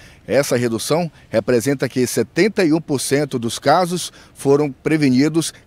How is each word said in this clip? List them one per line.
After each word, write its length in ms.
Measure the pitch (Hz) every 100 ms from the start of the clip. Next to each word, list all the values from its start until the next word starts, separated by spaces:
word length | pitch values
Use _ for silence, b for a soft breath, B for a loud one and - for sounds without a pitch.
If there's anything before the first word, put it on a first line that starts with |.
| B B -
Essa 300 | 120 143 123
redução 520 | 120 110 - 156 165 - b
representa 580 | 113 117 123 131 139 131
que 160 | 127 120
setenta 580 | - 107 - 214 202
e 100 | 170
um 80 | 160
por 180 | - 127
cento 400 | - 139 143 127
dos 180 | 113 -
casos 540 | 139 165 175 180 - B B -
foram 360 | 139 143 147
prevenidos 800 | 135 143 156 143 127 151 160 - -